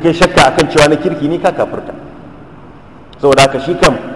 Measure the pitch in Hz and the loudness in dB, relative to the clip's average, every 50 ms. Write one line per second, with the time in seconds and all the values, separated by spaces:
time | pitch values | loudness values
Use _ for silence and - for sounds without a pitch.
0 | 156 170 160 - - - - - 143 131 123 - 156 139 - 156 147 147 156 147 | 0 0 2 2 0 2 4 4 2 4 4 0 -2 0 2 2 4 4 2 0
1 | - - 147 - 143 147 170 180 175 185 151 - 110 - - 98 - - - - | -2 -4 -4 -2 -4 -4 -4 -2 -2 -2 -2 -2 -4 -4 -4 -10 -10 -12 -16 -16
2 | - - - - - - - - - - - - - - - - - - - - | -18 -20 -20 -20 -20 -20 -20 -20 -20 -20 -20 -20 -20 -20 -20 -20 -20 -20 -20 -20
3 | - - - - - 143 135 135 139 135 - 127 135 156 175 - - 165 135 - | -20 -20 -10 -2 0 2 4 4 4 2 2 -4 -4 -4 -2 0 2 0 0 -2
4 | - - - | -8 -12 -14